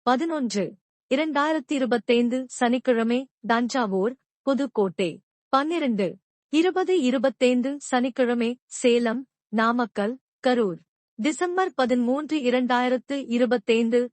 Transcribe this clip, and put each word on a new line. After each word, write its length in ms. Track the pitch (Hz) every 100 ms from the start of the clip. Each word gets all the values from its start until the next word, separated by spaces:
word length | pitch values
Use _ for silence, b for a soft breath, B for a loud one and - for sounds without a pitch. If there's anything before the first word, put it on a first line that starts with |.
பதினொன்று, 720 | - 254 330 311 240 196 175 - _ _ _
இரண்டாயிரத்து 600 | 269 320 285 302 311 247
இருபத்தைந்து, 720 | 285 254 240 - 233 240 254 254
சனிக்கிழமை, 800 | - 240 254 262 226 226 247 269 _ 214
தஞ்சாவூர், 680 | 233 247 269 220 190 208 262 _ _
புதுக்கோட்டை. 800 | - 262 277 - 196 165 175 - _ _ _
பன்னிரண்டு, 680 | 269 302 339 285 208 185 - _ _ _
இருபது, 520 | 302 359 359 370 370
இருபத்தைந்து, 760 | 254 262 269 - 247 247 254 285
சனிக்கிழமை, 800 | - 254 254 240 240 240 233 247 _
சேலம், 600 | - 247 240 233 233 269 _ _
நாமக்கல், 680 | 214 226 240 233 - 202 262 _ _ 254
கரூர். 320 | 247 208 165 _ _ _ -
டிசம்பர் 580 | 247 - 349 359 370
பதிமூன்று, 640 | - 254 247 240 269 302 311
இரண்டாயிரத்து 880 | 247 247 254 247 247 254 _ 285 247
இருபத்தைந்து, 800 | 233 247 220 - 226 233 240 247